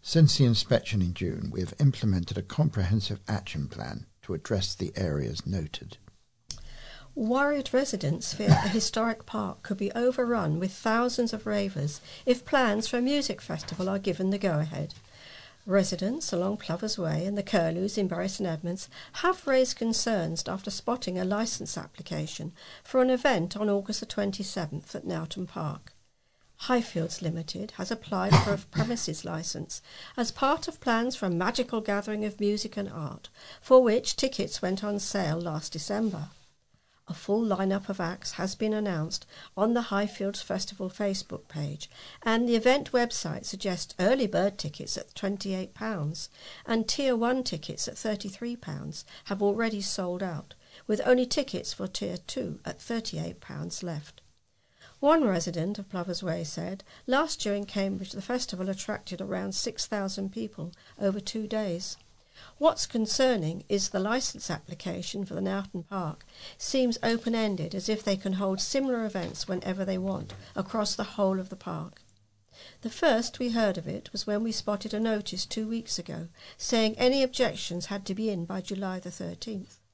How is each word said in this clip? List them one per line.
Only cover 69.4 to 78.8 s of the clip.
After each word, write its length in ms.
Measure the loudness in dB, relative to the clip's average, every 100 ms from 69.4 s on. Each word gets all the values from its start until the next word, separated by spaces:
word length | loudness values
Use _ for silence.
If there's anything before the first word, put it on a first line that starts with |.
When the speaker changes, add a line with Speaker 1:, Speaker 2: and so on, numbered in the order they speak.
| -4
Speaker 2:
whenever 380 | -4 -2 -2
they 140 | -2 -2
want 340 | -2 -4 -6 -12 -10 -6
across 380 | -4 -2 -2
the 100 | -2
whole 340 | -6 2 2 2
of 120 | -4
the 60 | -10
park. 440 | -8 -6 -8 -14 -20 _ _ _ _ -20 -20 -10
The 80 | -10
first 500 | 2 4 4 2 -4
we 120 | -2
heard 260 | 2 2 0
of 100 | -4
it 240 | -8 -8
was 160 | -8 -2
when 160 | 0
we 100 | 0
spotted 420 | -2 -2 -4 -2
a 60 | -2
notice 440 | 0 0 -2 -6
two 240 | -4 -4 -2
weeks 300 | -4 -4 -6
ago 300 | -6 -10 -10 -14 -20 -10
saying 380 | 0 4 4 4
any 260 | 4 6
objections 640 | 2 2 0 0 -6 -6 -4
had 200 | -6 -4
to 80 |
be 160 | -2 -2
in 160 | -2 -4
by 160 | -6
July 380 | -6 -6